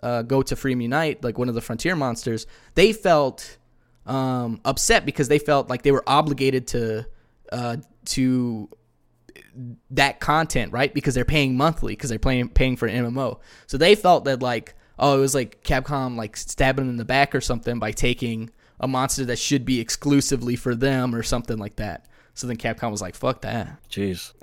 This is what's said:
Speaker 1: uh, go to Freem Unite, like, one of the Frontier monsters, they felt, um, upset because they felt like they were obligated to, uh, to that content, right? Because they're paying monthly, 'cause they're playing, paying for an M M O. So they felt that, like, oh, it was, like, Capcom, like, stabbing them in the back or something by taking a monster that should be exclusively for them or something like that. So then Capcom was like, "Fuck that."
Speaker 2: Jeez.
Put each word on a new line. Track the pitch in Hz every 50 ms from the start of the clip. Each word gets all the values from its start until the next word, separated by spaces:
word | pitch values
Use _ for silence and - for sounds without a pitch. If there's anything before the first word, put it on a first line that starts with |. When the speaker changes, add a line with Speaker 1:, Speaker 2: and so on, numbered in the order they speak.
| -
Speaker 1:
uh, | 120 120 117 113
go | 120 135 135
to | 131 - 135
Freem | - - 135 127 123
Unite, | 120 117 131 151 165 156 131 - -
like, | 123 104 120
one | 123 127
of | 117
the | 113
Frontier | - - 117 127 - 165 -
monsters, | 156 139 123 117 - - 127 113 110 - - - - _ _ -
they | - 180 220
felt, | 214 220 - 190 165 151 143 131 - - - - - _ _ _ _ _ _ _ _ _ -
um, | - 131 135 131 131 127 123 120 117 113 - -
upset | - 135 - - - 143 208 -
because | 147 - - 143 117
they | 147 151
felt | 147 - 147 139 - -
like | 127 123 -
they | 143 139
were | 127 -
obligated | - 135 147 160 151 139 127 131 135 135 127 120 -
to, | - 123 113 113 110 110 110 - - - _ _ _ _ _ - -
uh, | 120 120 - - 151 - _ _ _ -
to | - - - 131 127 127 127 123 120 113 107 107 - - _ _ _ _ _ _ _ _ _ _ _ - - - - - 127 123 120 117 - _ -
that | 135 127 139 139 - -
content, | - - 147 160 165 156 - 135 110 -
right? | 101 117 139 139 -
Because | 143 - 151 120
they're | 123 120
paying | - 147 156 139 131 127 123
monthly, | 143 165 160 - 131 104 98
'cause | - - 123
they're | 113 107
playing, | - 131 131 127 123 -
paying | - - 135 131 127
for | - 123 110
an | 101
M | 123 120
M | 117 120 135
O. | 135 113 - - - - - - -
So | - - 131
they | 156 185 208
felt | 202 - 180 175 135 -
that, | 139 131 123
like, | 127 123 120 113 113 - - - _ _ - -
oh, | 131 143 139 135
it |
was, | 135 135 131
like, | 135 123 - - _ -
Capcom, | - 147 131 131 - 147 139 131 127 123
like, | 117 110 104 - -
stabbing | - - - - 139 131 135 135 135
them | 127
in | 120 117
the | 113
back | 107 127 135 143 139 -
or | 131
something | - - 123 113 - 120 120 117
by | 107 110
taking | 110 - - 123 120 - 127 117 113 113 110 110 _ _ _ _ _ -
a | - 127
monster | 131 127 131 131 - 135 131
that | 120 120 -
should | - - 143 135 120
be | 127 131 120
exclusively | 113 - - - - 143 143 139 135 - 143 123 117 120 123
for | 120 - 127 120
them | 117 131 139 135 131 127 123 117
or | 117 110
something | - 131 120 117 - 117 110
like | 101 104 - -
that. | 107 104 78 65 _ - - - _ _ -
So | - -
then | 120 120 113
Capcom | - 117 113 - - 117
was | 104 101
like, | 101 90 -
"Fuck | - - 127 131 -
that." | - 101 117 117 98 - 147 - - -
Speaker 2:
Jeez. | - 196 202 196 180 175 - - - -